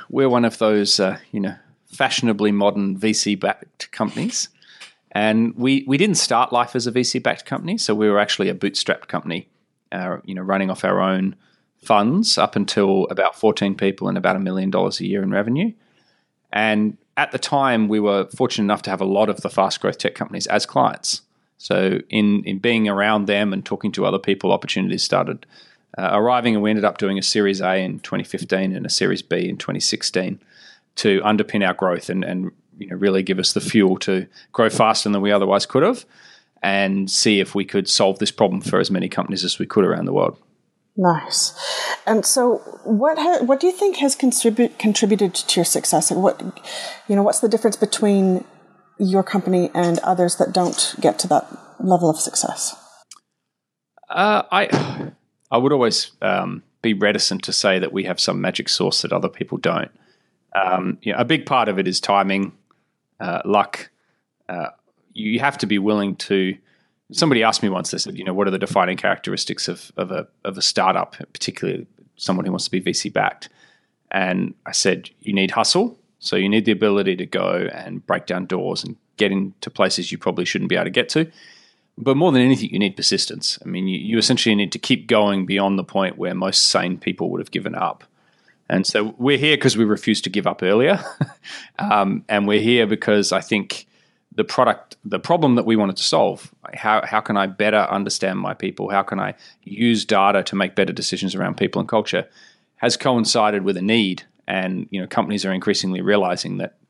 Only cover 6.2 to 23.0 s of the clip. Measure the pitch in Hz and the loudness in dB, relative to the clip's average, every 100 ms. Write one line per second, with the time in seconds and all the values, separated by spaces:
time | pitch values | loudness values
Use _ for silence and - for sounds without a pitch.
6.2 | - 117 131 120 120 127 120 120 120 131 | 2 2 2 2 0 -2 -2 0 0 0
7.2 | 123 - - 131 - 117 - 107 107 101 | -2 -4 -6 -8 -6 -4 -2 2 4 4
8.2 | 104 - 95 92 98 - - - - 90 | 2 0 -2 -2 -4 -2 -4 -4 -4 -8
9.2 | 87 82 - _ _ _ - 95 90 82 | -6 -8 -10 _ _ _ -12 -8 -6 -8
10.2 | - 92 95 98 95 92 98 95 95 95 | -10 -8 -2 0 0 -2 0 2 2 2
11.2 | 95 - _ _ _ _ - 107 107 175 | -2 -4 _ _ _ _ 2 2 4 2
12.2 | 220 - 92 107 101 110 98 98 87 95 | 2 2 2 0 0 2 2 2 0 0
13.2 | 95 - 110 - 101 95 98 95 98 95 | 0 2 2 2 0 0 -2 -2 -4 0
14.2 | 95 95 95 95 95 92 95 98 98 101 | 0 0 -2 -2 0 0 0 -2 -4 -2
15.2 | 98 101 107 135 220 - _ _ _ _ | -2 -2 0 0 -2 -4 _ _ _ _
16.2 | _ _ - 104 110 107 107 - _ - | _ _ -6 0 2 2 0 -4 _ -4
17.2 | 143 127 - 143 135 113 107 107 104 101 | -4 -4 -2 0 2 2 2 2 2 0
18.2 | 87 - 127 - 101 104 - 95 95 98 | -2 -2 -2 0 0 0 -2 -4 0 2
19.2 | 107 98 - - 95 - 98 - - - | 2 0 -2 0 0 0 -4 -2 -6 -6
20.2 | - 95 - 107 - 139 120 - - - | -10 -8 -2 -2 0 0 0 -2 -6 -8
21.2 | _ _ _ _ - 98 95 - - 107 | _ _ _ _ -2 0 0 -2 -2 0
22.2 | 104 101 98 95 117 117 107 98 | 2 2 -2 -2 0 2 0 2